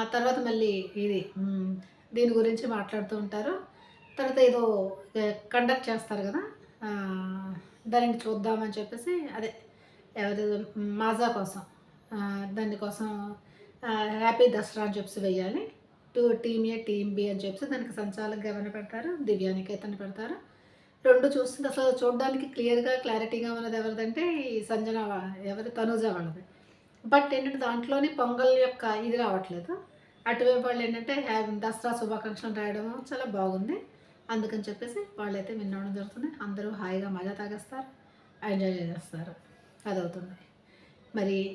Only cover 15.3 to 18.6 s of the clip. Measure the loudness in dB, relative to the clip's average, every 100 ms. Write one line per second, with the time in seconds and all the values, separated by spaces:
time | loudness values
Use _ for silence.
15.3 | 0 0 -4 -6 -12 -20 _ _ 4 4
16.3 | 4 0 0 0 0 -2 0 0 0 0
17.3 | -2 -4 -6 -4 -4 -4 -6 -6 -4 -6
18.3 | -4 -4 -4